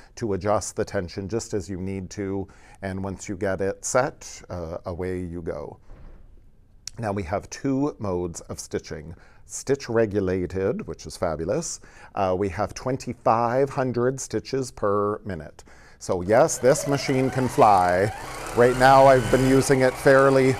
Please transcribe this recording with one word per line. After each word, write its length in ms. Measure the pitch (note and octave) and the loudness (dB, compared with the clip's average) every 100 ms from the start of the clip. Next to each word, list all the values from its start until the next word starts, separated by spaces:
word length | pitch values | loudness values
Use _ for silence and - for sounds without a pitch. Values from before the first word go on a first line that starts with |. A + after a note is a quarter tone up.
| - - | -20 -8
to 160 | A2+ | -6
adjust 440 | G2 G2+ G#2 - - | -4 0 -2 -2 -6
the 80 | |
tension 440 | G#2 G#2 F2 - F#2+ | -4 -4 -6 -8 -6
just 240 | A2 - | -6 -6
as 160 | G#2 F#2 | -8 -6
you 120 | F2+ | -8
need 280 | F#2+ G2 F2+ | -8 -8 -10
to, 380 | - G2 G2 F#2+ - - - | -8 -6 -6 -8 -14 -20 -12
and 240 | F#2+ F#2+ | -8 -6
once 240 | G2 F#2+ - | -8 -10 -10
you 80 | F#2 | -6
get 240 | G2 F#2+ | -4 -2
it 240 | G2 - | -4 -4
set, 580 | - B2+ D3 - - - - | -2 -2 -2 -6 -18 -18 -12
uh, 300 | F2+ D#2+ E2+ G2 | -10 -8 -10 -10
away 340 | E2+ F#2 F#2 | -8 -6 -6
you 220 | F2+ E2+ | -8 -10
go. 360 | E2 D2+ C#2 - - - - - - - - _ _ _ - - | -8 -10 -12 -16 -20 -20 -20 -20 -20 -20 -20 _ _ _ -18 -8
Now 140 | A2 | -4
we 140 | G2 | -4
have 260 | F2+ G2+ - | -4 -4 -6
two 460 | - C#3 C3+ D3 - | -6 -4 -2 -2 -4
modes 420 | G#2 F2+ F2+ D#2+ | -4 -4 -4 -8
of 180 | - F#2 | -14 -14
stitching. 560 | - G2+ - D#2 D2 - - - - | -8 -8 -8 -14 -14 -18 -20 -20 -18
Stitch 420 | - - C#3 - | -8 -4 -4 -2
regulated, 1000 | A2+ A2 G2+ F#2 F#2+ F2 F#2+ G2 F#3+ - | 0 0 0 -2 -2 -4 -4 -4 -4 -8
which 200 | D2+ D#2+ | -14 -16
is 100 | - | -6
fabulous. 640 | F2 D#2 E2 C#3 D#3+ - - - - | -6 -4 -4 -4 -6 -12 -16 -20 -12
Uh, 220 | - F#2+ F#2 | -4 -2 0
we 120 | G2+ | -2
have 220 | F#2 G2 | -4 -6
twenty-five 960 | - B2+ C3 - - C3 A2+ A#2+ B2+ C#3 | -6 -6 -6 -8 -2 0 2 2 0 0
hundred 500 | C#3 C3 A#2+ B2 C3+ | -2 -2 0 -2 -2
stitches 500 | - A2 - C3+ B2 | -6 -8 -4 -6 -6
per 480 | - G#2 G#2 G#2 G#2+ | -4 -2 0 0 -4
minute. 400 | G#2 E2+ D2+ - - - - - | -8 -10 -12 -18 -20 -20 -20 -10
So 220 | - F#2 | -4 -2
yes, 380 | F2+ A2+ D#3+ - | 4 4 4 4
this 280 | B2 D3+ C#3 | 2 2 0
machine 440 | C#3 - C3 C3 | -2 0 0 0
can 180 | C3 B2+ | 0 0
fly. 640 | - A2+ G2 F2+ F2+ G#2+ - - - - A2 | 4 6 6 4 2 0 -2 -12 -12 -4 4
Right 200 | B2 B2+ | 4 6
now 280 | B2+ C3+ C3+ | 8 10 8
I've 220 | C3 A2+ | 6 4
been 180 | B2+ C3 | 2 4
using 320 | C3+ B2+ C3+ | 4 4 4
it 140 | B2+ | 2
fairly 600 | - C#3+ C3+ C#3 C3+ C3 B2 | 4 6 6 6 6 4 0